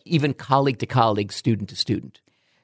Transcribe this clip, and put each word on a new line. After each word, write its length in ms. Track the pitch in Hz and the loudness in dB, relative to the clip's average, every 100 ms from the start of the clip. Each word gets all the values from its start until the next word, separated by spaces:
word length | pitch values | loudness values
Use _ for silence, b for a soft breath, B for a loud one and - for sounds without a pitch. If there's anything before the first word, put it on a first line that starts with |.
| - | 0
even 280 | 160 143 | 0 0
colleague 440 | 131 - 135 139 123 | -2 0 2 2 -2
to 60 | - | -2
colleague, 480 | 127 113 104 101 | 2 2 2 -2
student 340 | - - 110 98 | -4 0 0 -2
to 60 | - | -6
student. 460 | - 104 - - _ _ _ _ | -4 -4 -6 -18 _ _ _ _